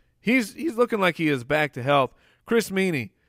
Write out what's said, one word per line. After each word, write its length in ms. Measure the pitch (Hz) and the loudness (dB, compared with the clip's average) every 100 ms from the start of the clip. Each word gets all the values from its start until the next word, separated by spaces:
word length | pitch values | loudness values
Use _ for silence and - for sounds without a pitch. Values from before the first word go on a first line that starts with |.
| _ _ | _ _
he's, 340 | - 254 196 | 0 0 0
he's 220 | - 320 226 | -6 -4 0
looking 240 | 240 220 | 0 2
like 160 | 185 165 | 0 0
he 140 | 160 | 0
is 160 | 135 120 | -2 0
back 260 | 147 151 | 0 -2
to 100 | - | -4
health. 320 | 123 143 127 _ _ _ - | 0 2 2 _ _ _ -2
Chris 260 | 233 - | 0 0
Meaney, 400 | 190 190 151 104 _ | -2 -2 -2 -6 _